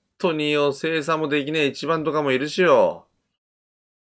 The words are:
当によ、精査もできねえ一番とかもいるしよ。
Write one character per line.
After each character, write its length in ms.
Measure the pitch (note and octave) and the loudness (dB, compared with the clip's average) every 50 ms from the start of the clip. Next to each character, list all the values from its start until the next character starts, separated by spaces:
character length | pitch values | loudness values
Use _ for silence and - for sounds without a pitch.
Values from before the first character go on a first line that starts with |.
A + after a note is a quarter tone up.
| _ _ _ _ | _ _ _ _
当 140 | - F#3 D#3+ | -2 -2 -2
に 200 | D#3 D3+ D3 D3 | -2 -2 0 0
よ、 200 | D3 D3 C#3+ C#3 | 2 2 0 0
精 300 | C#3 - D#3+ E3 D#3+ C#3+ | -2 -4 -4 -4 -4 -2
査 140 | D#3 D#3+ | -2 -2
も 120 | D#3 D#3 D3 | -2 -2 -2
で 160 | D3 D3 C3+ | -2 -2 -2
き 80 | C#3+ D#3 | -2 -2
ね 120 | D#3+ D3+ | -2 -2
え 20 | |
一 200 | C#3 B2+ - - | -2 -2 -4 -4
番 180 | C#3+ E3 D#3+ D3+ | -4 -2 -2 -2
と 80 | D#3+ C#3+ | -2 -2
か 100 | D#3 D3 | -2 0
も 100 | C#3 B2+ | 0 0
い 60 | B2+ | 0
る 100 | C#3 D3+ | -2 -4
し 140 | - - F#3+ | 0 2 4
よ。 440 | E3+ C#3+ A#2+ G2 E2+ D#2+ E2+ - _ _ _ _ _ _ _ _ _ _ _ _ _ _ _ _ _ _ _ _ _ _ _ | 6 6 6 4 2 0 -4 -12 _ _ _ _ _ _ _ _ _ _ _ _ _ _ _ _ _ _ _ _ _ _ _